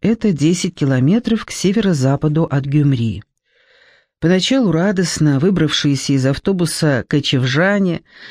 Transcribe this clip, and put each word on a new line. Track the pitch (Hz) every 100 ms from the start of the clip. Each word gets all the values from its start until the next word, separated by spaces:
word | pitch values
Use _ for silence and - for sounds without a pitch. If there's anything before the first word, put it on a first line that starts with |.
это | 196 226 214
десять | 151 151 180 185 -
километров | 143 131 131 226 214 220
к | -
северо-западу | - 180 208 196 156 131 139 156 151
от | 165 147
Гюмри. | 139 147 143 127 113 98 - _ _ _ _ _ _ _ _ _
Поначалу | 160 185 180 269 214
радостно | 160 190 190 170 - 151 135
выбравшиеся | 180 180 151 - 147 135 -
из | 139 131
автобуса | 139 - 190 170 - 156 127 -
кочевжане | 147 - 135 127 139 185 208 185 165 - - -